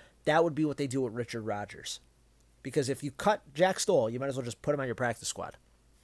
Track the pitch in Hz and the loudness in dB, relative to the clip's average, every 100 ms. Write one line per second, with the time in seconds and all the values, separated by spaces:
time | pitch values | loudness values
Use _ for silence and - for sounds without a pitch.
0 | - _ - 156 170 143 156 139 143 131 | -20 _ 2 4 4 2 0 0 -2 0
1 | 127 113 117 117 107 104 101 - - - | -2 -2 -6 -4 -4 -4 -6 -10 -12 -12
2 | _ _ _ _ _ _ 139 151 127 135 | _ _ _ _ _ _ -4 0 0 -2
3 | 147 - 202 214 - 143 180 185 - 175 | -6 -2 2 2 -2 2 4 4 2 4
4 | 113 120 139 131 120 - - 147 131 113 | 4 0 -4 -4 -6 -6 -2 0 -2 -2
5 | 123 113 - - 90 - _ _ _ _ | -2 -2 -6 -6 -8 -12 _ _ _ _